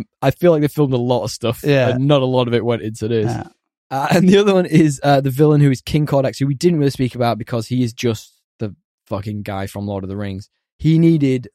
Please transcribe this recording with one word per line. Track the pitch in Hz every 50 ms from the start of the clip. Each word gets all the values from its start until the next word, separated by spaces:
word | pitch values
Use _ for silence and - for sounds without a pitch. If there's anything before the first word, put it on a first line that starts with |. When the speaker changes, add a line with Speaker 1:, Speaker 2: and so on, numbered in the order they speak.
| 113 - _ _ -
Speaker 1:
I | 139
feel | - - 175 175 165
like | 151 151
they | 143
filmed | - 151 147 131 131
a | 120
lot | 120 123 123 117 95
of | 117
stuff, | - - 120 113 117 - -
Speaker 2:
Yeah. | 147 143 135 123 123
Speaker 1:
and | 123 127 135
not | 143 151 139 131
a |
lot | 127 127 127 123 120
of | 120
it | 117 101
went | 120 117 -
into | 87 110 110 - 110
this. | 110 117 113 107 123
Speaker 2:
Yeah. | 120 113 - - - _ _ _ _ _ _ _
Speaker 1:
Uh, | 131 139 143 -
and | - 180 190 185
the | 185 202
other | 208 208 196
one | 185 180
is, | - 156 160 160 151 139 - -
uh, | 143 143 139
the | 139 139
villain | 127 135 156 151 151 147
who | 143 139
is | 131 - -
King | - - 151 151
Cortex, | - 143 139 135 127 113 -
who | 135 139
we | 143
didn't | 120 - 180 170 151
really | 143 139
speak | - - 131 120 -
about | 120 120 117 113 107
because | 117 - 123 117 110 -
he | 123 127 127
is | 113 117
just | - - 117 110 - - - _ _ _ _ _ _
the | 117 104 90 - _ _ _ _ _
fucking | _ 107 95 98 110 104 104 98
guy | - 101 95 98 98
from | - 104 101
Lord | 101 101 98 95
of | 95
the | 98
Rings. | 101 101 98 95 95 101 - _ _ _ _ _ _
He | - 151 160 160
needed | 165 165 165 156 139 135 131 127 120 - -